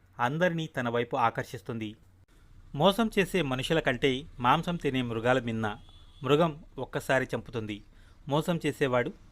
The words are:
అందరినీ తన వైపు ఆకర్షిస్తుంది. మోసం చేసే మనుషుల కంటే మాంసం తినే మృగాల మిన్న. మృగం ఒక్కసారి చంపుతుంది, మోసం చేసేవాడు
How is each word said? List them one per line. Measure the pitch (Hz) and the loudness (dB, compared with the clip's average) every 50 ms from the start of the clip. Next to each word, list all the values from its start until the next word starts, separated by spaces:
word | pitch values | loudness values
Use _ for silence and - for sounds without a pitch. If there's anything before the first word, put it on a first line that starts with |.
| _ _ _ - | _ _ _ -2
అందరినీ | 120 123 143 160 180 180 170 165 160 156 | -2 -2 2 2 2 2 2 0 -4 -4
తన | - - 123 120 | -4 -4 -2 0
వైపు | 117 120 120 117 - 135 | 0 0 0 0 0 2
ఆకర్షిస్తుంది. | 120 113 110 - 123 - - 127 - - 117 113 110 107 107 - _ - - - - _ _ - - - - - - - - | 2 2 2 0 -6 -8 -10 -12 -10 -10 -8 -6 -8 -8 -10 -14 _ -20 -20 -20 -20 _ _ -20 -20 -20 -20 -20 -18 -12 -2
మోసం | 139 151 190 196 196 233 220 | 2 4 4 4 4 0 0
చేసే | - 208 185 165 - 190 160 | 0 0 0 0 0 -2 0
మనుషుల | 139 127 - 131 - 165 160 | 0 -2 -4 -2 0 0 2
కంటే | 147 147 131 117 - 139 131 127 147 - - - | 2 2 0 2 2 0 0 0 -4 -10 -10 0
మాంసం | 123 123 135 160 170 180 175 165 | 4 4 4 4 2 -2 -4 -2
తినే | - 147 131 131 127 | -2 -2 0 0 -2
మృగాల | 120 117 113 110 123 127 131 | -2 -4 0 2 2 2 2
మిన్న. | 117 117 113 113 110 107 104 - - - - - - - - - | 2 -2 -2 -2 -2 -4 -4 -8 -12 -20 -20 -20 -20 -20 -18 -8
మృగం | - 127 139 147 175 165 151 151 - - - - | 0 2 4 4 4 2 0 -4 -12 -16 -12 -10
ఒక్కసారి | 131 - - 147 135 - 139 131 127 | -10 -6 -6 -6 0 2 2 2 2
చంపుతుంది, | 123 - 123 107 - 117 120 107 104 107 101 - - - - - - - - - - | 0 -4 -6 -6 -6 -8 -6 -6 -6 -8 -10 -10 -16 -20 -20 -20 -20 -20 -18 -6 -2
మోసం | 135 151 151 - 175 165 | 0 0 2 0 -2 0
చేసేవాడు | - 156 131 - 151 135 123 123 120 156 208 - - - | 0 -2 0 0 0 2 2 2 0 0 -4 -8 -16 -20